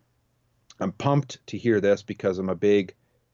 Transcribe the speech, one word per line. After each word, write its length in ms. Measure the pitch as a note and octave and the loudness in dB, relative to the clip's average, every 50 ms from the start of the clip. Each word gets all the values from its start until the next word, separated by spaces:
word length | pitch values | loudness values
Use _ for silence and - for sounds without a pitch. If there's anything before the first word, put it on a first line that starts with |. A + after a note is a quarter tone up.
| _ _ _ _ _ _ _ _ _ _ _ _ _ _ - - | _ _ _ _ _ _ _ _ _ _ _ _ _ _ -10 -6
I'm 100 | F#2+ F#2 | -6 -6
pumped 540 | F2+ - - C#3 C#3+ C#3+ C3+ - - - _ | -4 -2 0 0 2 2 0 -2 -8 -20 _
to 100 | - - | -12 -10
hear 220 | G2 - A#2+ A2+ G2+ | -4 0 0 2 2
this 240 | F#2 G2+ G2+ - - | 4 2 2 2 0
because 340 | - G2+ - - G2 F2+ | -8 -8 -4 -2 -2 -2
I'm 120 | F#2 F#2+ F#2+ | -2 -2 -4
a 60 | F2+ | -4
big 380 | E2+ G#2 G#2 G#2 G2+ F#2+ F#2 - _ _ _ _ _ _ _ | 0 2 4 4 4 2 -2 -8 _ _ _ _ _ _ _